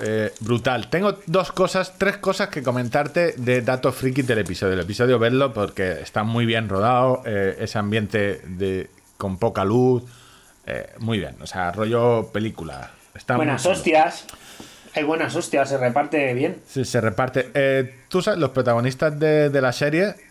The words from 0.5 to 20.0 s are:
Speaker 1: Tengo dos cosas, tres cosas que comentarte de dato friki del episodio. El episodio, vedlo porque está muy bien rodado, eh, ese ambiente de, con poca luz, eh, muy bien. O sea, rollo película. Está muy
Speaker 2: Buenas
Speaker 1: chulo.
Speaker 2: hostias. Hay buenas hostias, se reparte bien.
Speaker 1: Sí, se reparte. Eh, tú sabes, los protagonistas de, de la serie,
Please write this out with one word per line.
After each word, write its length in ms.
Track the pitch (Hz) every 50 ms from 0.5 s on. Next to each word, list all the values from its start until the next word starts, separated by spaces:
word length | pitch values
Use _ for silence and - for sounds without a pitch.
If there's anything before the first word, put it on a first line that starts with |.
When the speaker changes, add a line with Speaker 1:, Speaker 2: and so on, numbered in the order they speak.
| 120 113 120 135 127 117 104 -
Speaker 1:
Tengo 300 | - 170 202 208 196 202 -
dos 260 | 160 165 190 175 - -
cosas, 400 | - 185 170 - 185 180 - - -
tres 180 | 196 196 190
cosas 320 | - - 196 185 - 202 -
que 140 | - 156 123
comentarte 720 | 131 120 127 123 117 - 147 147 143 - 175 175 165 -
de 240 | 127 120 123 123 127
dato 320 | 117 123 131 123 123 139 123
friki 300 | - 131 131 127 143 131
del 160 | 123 117 107
episodio. 340 | 101 90 90 - 104 95 92
El 80 | 92
episodio, 380 | 87 95 101 - 123 127 127 117
vedlo 340 | 113 117 127 131 139 135 113
porque 480 | 107 101 87 - - 95 92 82 73
está 220 | - - - 117 107
muy 220 | 110 113 120 117
bien 220 | 113 113 113 110 101
rodado, 540 | 98 95 104 117 127 123 127 131 127 127 -
eh, 300 | 117 107 101 98 95 - -
ese 180 | 110 104 - 113
ambiente 640 | 101 101 107 113 107 95 - 107 101 101 87 - -
de, 440 | - 92 90 98 95 95 92 - - _ _ _ _ _ -
con 200 | - 98 95 87
poca 260 | 117 113 92 104 95
luz, 380 | 98 110 123 127 127 127 120 120 - - - - - - - - - _ _ _
eh, 240 | - - 58 - - - -
muy 200 | 113 110 113 101
bien. 180 | 80 69 - - 76
O 40 |
sea, 240 | - - 95 90 87 87
rollo 580 | 101 110 110 120 120 120 123 120 113 101 - -
película. 580 | 104 107 110 87 - 82 78 67 65 64 - - - - _ -
Está 200 | - - - 123
muy 100 | 147 156
Speaker 2:
Buenas 160 | 147 135 127 -
Speaker 1:
chulo. 120 | 180 196
Speaker 2:
hostias. 480 | 180 - 175 156 156 160 170 - - - - - - - - - - - - - - - - -
Hay 80 | 156 151
buenas 300 | 147 160 165 156 123 123
hostias, 320 | 165 170 - - 143 135 135
se 100 | 139 131
reparte 540 | 127 123 120 143 147 147 160 151 139 131 123
bien. 280 | 123 143 175 180 - -
Speaker 1:
Sí, 180 | - - 135 120
se 160 | - - 120
reparte. 500 | 107 113 101 - 131 123 - 135 123 - -
Eh, 440 | 143 135 135 135 135 131 123 - - - _
tú 140 | - 185 175
sabes, 180 | 214 208 175
los 100 | 151 131
protagonistas 680 | - 131 117 120 117 117 120 135 127 - 170 156 151 147
de, 300 | 156 156 156 151 147 143
de 100 | 139 139
la 120 | 131 127 120
serie, 420 | - 151 147 151 165